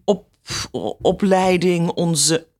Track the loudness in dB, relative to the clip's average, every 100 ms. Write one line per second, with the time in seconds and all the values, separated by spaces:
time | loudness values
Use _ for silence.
0 | -4 -4 -6 _ -12 -10 -8 -8 -8 -2
1 | 0 0 2 2 2 2 2 0 -2 -2
2 | -2 0 0 -2 -4